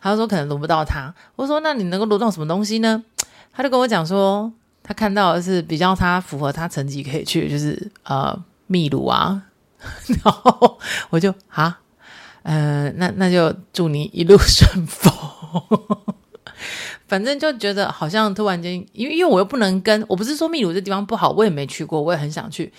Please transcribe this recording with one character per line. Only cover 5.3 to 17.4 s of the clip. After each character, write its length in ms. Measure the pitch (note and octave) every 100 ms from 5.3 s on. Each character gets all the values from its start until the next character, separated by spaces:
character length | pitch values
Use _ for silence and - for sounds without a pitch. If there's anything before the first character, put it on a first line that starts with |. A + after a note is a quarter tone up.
的 80 | E3+
是 200 | F3 F#3
比 140 | D#3+ D#3+
较 180 | F3+ F#3+
他 260 | F#3 F3+
符 160 | F3+ C#3
合 140 | C#3+
他 140 | C#3+ E3
层 200 | - C#3
级 140 | C#3
可 160 | B2+ C#3+
以 60 |
去 200 | - E3
的， 60 | D3+
就 80 | C#3+
是， 340 | D3 - G#3+ _
呃， 340 | - C3+ C3+ - F3 _ _
秘 200 | F3+ D3+
鲁 180 | C3+ C3
啊。 340 | - - G3 F#3+ _ _ _
<laughs> 400 | - - - B3
然 80 | A3
后 480 | - B3+ - A#3+ - - - -
我 100 | E3
就， 140 | F#3+ F#3+ _
啊， 300 | - D#3+ E3+ _ _ - - - -
呃， 480 | - D#3 D3 D3 C#3+
那， 200 | - F3+ F#3+
那 160 | F#3
就 200 | F3+ E3 - -
祝 140 | - E3+
你 160 | D3 D3+
一 100 | -
路 140 | E3+ G3+
顺 480 | - - - G3 E3
风。 260 | - -
<laughs> 1900 | - D3 - D#3 E3+ - A3 - G3+ - - _ - - - - - - - _
反 140 | G3 A3
正 120 |
就 120 | C#4+